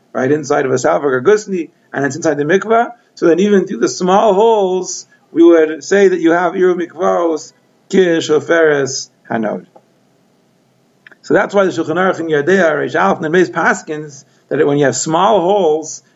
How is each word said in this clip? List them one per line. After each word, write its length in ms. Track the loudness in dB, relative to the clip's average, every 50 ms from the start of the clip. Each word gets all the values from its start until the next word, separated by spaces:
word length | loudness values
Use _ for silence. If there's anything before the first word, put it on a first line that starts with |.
| _ _
right, 200 | -6 -4 -2 0
inside 320 | -2 -2 -2 -2 -2 -2 0
of 80 | 0
a 40 | -2
salvag 260 | 0 0 0 0 0
or 180 | 0 -2 -2 0
gusni, 500 | 2 2 2 2 0 -4 -6 -8 -8 -10 _ _ _ _
and 140 | -6 -4 -4
it's 100 | -4 -4
inside 180 | -4 -2 -2 -2
the 100 | -2 0
mikveh, 480 | 0 0 0 0 0 0 0 0 -2 -6 -14 _ _ _
so 120 | -2 0
then 120 | 2 2 2
even 260 | 2 2 2 0 0
through 140 | -2 -4 -4
the 80 | -4 -4
small 440 | -2 -2 0 2 2 4 4 2
holes, 760 | 2 2 2 2 2 2 0 -2 -2 -4 -6 -8 -10 -14 -16 _ _ _ _ _
we 120 | 2 4
would 420 | 6 6 6 6 4 2 -2 -6 -4
say 240 | -2 2 2 4 2
that 120 | 2 2
you 100 | 2 2
have 220 | 2 2 0 -2 0
Eruv 260 | 0 0 0 0 0
Mikvahos 720 | -4 -8 -6 -4 -2 -2 0 0 0 -2 -2 -4 -8 -14 -20 _ _ _ _ _ _ -2
Ki 100 | 0 2
Shoferes 1120 | 2 2 2 0 0 0 0 0 0 0 2 2 2 2 2 0 -2 -4 -6 -10 -12 -14 _ _ _ -8
Hanod. 380 | -6 -4 -4 -6 -6 -8 -12 _ _ _ _ _ _ _ _ _ _ _ _ _ _ _ _ _ _ _ _ _ _ _ _ _ _ _ _ -20 -20 _
So 120 | _ 0 0
that's 180 | 0 0 0 0
why 100 | 0 0
the 60 | 0
Shulchan 260 | 0 -4 -4 -4 -2
Aruch 240 | -2 0 0 -2 -2
in 80 | -4 -2
Yerdea, 420 | -2 0 0 2 2 2 2 2
Reish 260 | 0 -2 -4 -4 -2 0
Aleph, 240 | 0 0 0 -2
and 120 | -4 -2 0
Beis 160 | 0 0 0
Paskins, 720 | -2 -2 -2 -2 -2 -2 -6 -10 -10 -10 -12 -14 -18 -20 -20 _ _ _ _ _
that 160 | -2 0 0
when 120 | 2 2 2
you 80 | 2
have 100 | 0 0
small 440 | -2 -4 -2 0 0 2 2 2 2
holes, 600 | 2 2 0 2 2 0 0 -2 -4 -8 -14 -18 -20 _ _